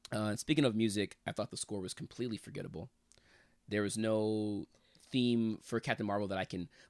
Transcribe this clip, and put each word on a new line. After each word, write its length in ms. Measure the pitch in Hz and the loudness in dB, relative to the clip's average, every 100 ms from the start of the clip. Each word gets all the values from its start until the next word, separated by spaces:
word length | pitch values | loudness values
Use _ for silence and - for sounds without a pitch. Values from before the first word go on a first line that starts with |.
| - | -8
Uh, 180 | 107 107 | -4 -2
and 100 | 104 | -2
speaking 260 | - 156 135 | 0 2 4
of 100 | 110 | 4
music, 400 | 113 101 98 - - | 2 2 -2 -4 -6
I 40 | |
thought 200 | - 107 | -4 -4
the 60 | 117 | -6
score 220 | - 104 | -6 -6
was 140 | 92 | -6
completely 440 | - - - 123 104 | -8 -10 -8 -6 -6
forgettable. 520 | - - 95 80 117 _ _ _ _ - _ _ - | -8 -10 -8 -10 -12 _ _ _ _ -20 _ _ -4
There 160 | 104 | 0
was 160 | 101 110 | 0 0
no 680 | 110 110 107 107 107 101 - _ _ _ - | 2 4 4 2 0 -2 -6 _ _ _ -4
theme 480 | 135 123 117 113 107 | 2 4 4 2 0
for 180 | - 117 | -4 -2
Captain 280 | - 113 104 | 0 0 0
Marvel 200 | 101 101 | 0 0
that 100 | 95 | -2
I 60 | 95 | -4
can, 240 | 92 85 - - | -6 -8 -12 -6